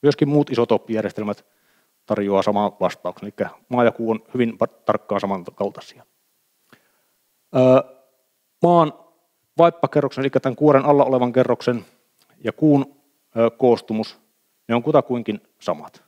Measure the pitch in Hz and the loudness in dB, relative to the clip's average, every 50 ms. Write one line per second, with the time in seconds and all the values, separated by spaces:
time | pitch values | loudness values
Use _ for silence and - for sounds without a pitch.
0 | - 147 143 - 156 143 147 147 143 - 135 113 120 - 113 104 - - 113 110 | 2 0 2 2 0 0 2 0 0 0 -2 -2 0 0 0 -2 -2 -6 -8 -6
1 | 107 98 - - 107 104 101 - _ _ _ _ _ _ _ _ _ _ _ _ | -6 -6 -8 -8 -8 -8 -8 -10 _ _ _ _ _ _ _ _ _ _ _ _
2 | _ - 110 101 101 98 98 95 95 104 104 104 104 98 - _ 95 90 - _ | _ -6 -4 -4 -2 -2 0 0 0 0 -2 -2 -2 -4 -4 _ -6 -6 -6 _
3 | _ 90 90 - - 104 - - 101 - - _ _ _ - 123 120 117 - - | _ -12 -12 -12 -16 -18 -10 -10 -10 -10 -10 _ _ _ -2 0 0 0 0 -2
4 | 120 110 113 110 _ _ - 127 120 113 110 - 120 117 _ _ _ - 104 - | -6 -6 -6 -6 _ _ -4 -4 -4 -4 -2 -6 -8 -8 _ _ _ -6 -6 -6
5 | _ - 104 101 101 101 98 95 87 - _ _ 101 101 - - - - - _ | _ -6 -6 -6 -4 -6 -6 -8 -10 -14 _ _ -8 -8 -8 -12 -20 -20 -20 _
6 | - _ _ _ _ _ _ _ _ _ _ _ _ _ _ _ _ _ _ _ | -20 _ _ _ _ _ _ _ _ _ _ _ _ _ _ _ _ _ _ _
7 | _ _ _ _ _ _ _ _ _ _ - 131 127 127 127 131 - - - _ | _ _ _ _ _ _ _ _ _ _ 0 2 4 4 4 4 2 -2 -18 _
8 | _ _ _ _ _ _ _ _ _ _ _ _ - 175 175 170 160 156 - - | _ _ _ _ _ _ _ _ _ _ _ _ 2 4 4 4 4 2 -2 -14
9 | _ _ _ _ _ _ _ _ _ _ _ - 170 170 165 - - 135 - 147 | _ _ _ _ _ _ _ _ _ _ _ 2 2 2 2 0 -6 -2 -2 -2
10 | 143 135 - - 135 139 - 135 - 139 120 - 151 151 143 135 135 143 143 143 | -2 -2 -6 -4 -6 -2 -2 -2 -2 -2 -4 2 2 4 4 4 4 4 4 4
11 | 143 131 135 127 123 123 117 131 127 - 120 - - - 123 117 95 _ _ _ | 4 2 2 0 0 0 0 0 0 0 -2 -4 -2 -4 -4 -4 -8 _ _ _
12 | _ _ _ _ _ _ _ _ _ 117 - - 156 156 143 139 135 135 _ _ | _ _ _ _ _ _ _ _ _ -10 -6 0 2 2 4 2 2 -2 _ _
13 | _ _ _ _ _ _ _ 113 117 117 - _ 131 123 117 113 - _ 113 110 | _ _ _ _ _ _ _ 0 0 0 0 _ 2 2 2 0 -2 _ -6 -6
14 | 110 - - _ _ _ _ _ _ _ _ _ _ - 113 120 117 151 151 143 | -6 -8 -12 _ _ _ _ _ _ _ _ _ _ -4 -4 -2 -2 0 0 0
15 | 123 - 127 120 113 - 104 101 _ _ _ _ - - 85 76 76 - _ _ | 0 0 -6 -6 -6 -8 -8 -8 _ _ _ _ -8 -8 -8 -8 -10 -20 _ _
16 | _ | _